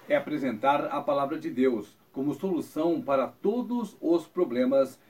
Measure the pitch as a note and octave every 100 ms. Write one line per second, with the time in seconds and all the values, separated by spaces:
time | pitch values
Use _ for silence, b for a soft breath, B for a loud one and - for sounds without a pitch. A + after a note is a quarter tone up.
0 | - - - D3+ C3 A2 C3+ D3 - C#3+
1 | C#3+ C#3+ C#3 D#3 D#3+ B2+ C3 A2+ G2+ _
2 | _ - D3 C#3+ G3 D#3+ - D3+ E3 D#3
3 | B2+ C3+ - - G3 A#3+ G#3 A#3+ G#3 -
4 | - E3+ - F3+ F3 A#2+ B2+ C3+ B2+ -